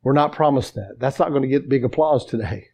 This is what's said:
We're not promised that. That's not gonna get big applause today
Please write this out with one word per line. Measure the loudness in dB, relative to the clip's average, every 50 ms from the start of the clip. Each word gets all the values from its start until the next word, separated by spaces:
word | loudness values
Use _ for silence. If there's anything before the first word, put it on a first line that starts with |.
We're | _ 2
not | 4 4 2 2
promised | 0 2 2 2 2 2 -2 -4 -8
that. | -12 -12 -12 -10 -4
That's | -4 -4 0 0
not | -2 0
gonna | 0 -2 0
get | 0 -2 -2 0
big | 0 0 0
applause | 0 -2 0 0 2 2 2 0 0
today | -2 -6 -6 -4 -4 -6 -8 -12 _